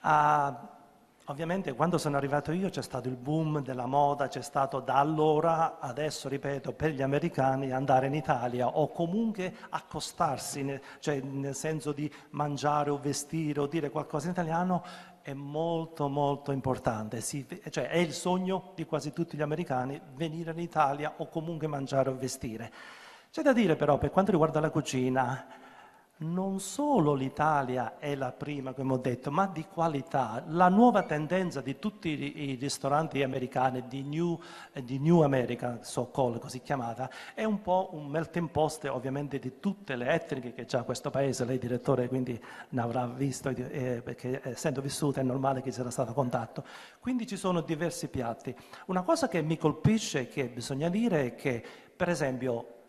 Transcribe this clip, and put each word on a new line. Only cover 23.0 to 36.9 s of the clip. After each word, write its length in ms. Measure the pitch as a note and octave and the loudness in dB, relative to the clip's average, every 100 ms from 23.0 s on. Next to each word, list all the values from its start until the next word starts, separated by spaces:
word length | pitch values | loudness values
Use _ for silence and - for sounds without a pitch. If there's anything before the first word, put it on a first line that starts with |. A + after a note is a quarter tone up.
| - - - | -20 -20 -12
C'è 120 | - | 2
da 100 | D4+ | 6
dire 220 | B3 G3+ D3+ | 6 6 6
però, 240 | D3 C#3 | 6 4
per 100 | D3 | 4
quanto 220 | - G3 | 4 4
riguarda 280 | F#3 D#3 D3+ | 6 6 4
la 120 | D#3 | 2
cucina, 760 | D#3 C#3+ C3 B2+ C3 B2 A#2 - - - - - - _ _ | 0 0 0 2 2 2 -2 -10 -18 -20 -20 -20 -20 _ _
non 380 | D#3+ F3+ F#3+ F#3+ | -4 -2 -2 -4
solo 540 | - - D4 C4 D3+ | -6 -4 2 4 6
l'Italia 840 | C#3+ C3 - D#3 D3+ B2+ B2+ A2+ - | 4 0 2 2 4 2 -2 -2 -6
è 160 | D3 C#3 | -6 -4
la 160 | C3 | -4
prima, 420 | - - D3 C3 | -6 -8 -6 -6
come 200 | C3 C3 | -4 0
ho 40 | C3 | 0
detto, 320 | C3 B2 - | 0 -2 -2
ma 160 | D3 G3 | 0 0
di 220 | E3 D#3 | -2 -8
qualità. 720 | - E3 C#3+ B2+ C#3+ A#2+ A2+ D#3+ | 0 0 0 -2 0 0 -4 -4
La 200 | D#3+ F3+ | 6 6
nuova 360 | G3 B3 G#3 | 10 8 6
tendenza 580 | - D3+ D3+ F3+ F3+ C#3+ | 2 -2 0 0 0 -2
di 160 | C3 C3+ | -6 -4
tutti 320 | G#3+ G#3 E3 | -4 -4 -4
i, 400 | D3 C#3+ D3+ D3 | -4 -4 -6 -6
i 60 | B2+ | -4
ristoranti 640 | C#3 - C#3 C#3+ D#3+ C#3 | -4 -2 2 2 2 0
americani, 640 | C3+ C3 B2 C3+ C3 B2+ B2 | 0 0 -2 2 2 0 -6
di 140 | C3+ | -8
New, 380 | C#3 D3+ F3 E3 - - - | -6 -2 0 -2 -6 -18 -12
eh, 100 | - | -10
di 140 | A#2+ C3+ | -6 0
New 240 | D3 E3+ | 6 8
America, 560 | D3 C3+ A#2+ A#2+ B2 A#2 | 8 6 2 -2 -4 -6
so-called, 560 | - - B2 - B2+ A#2 | -6 -4 -2 2 0 0
così 240 | - B2+ | -6 -12
chiamata, 440 | - C#3 A#2 | -4 -4 -2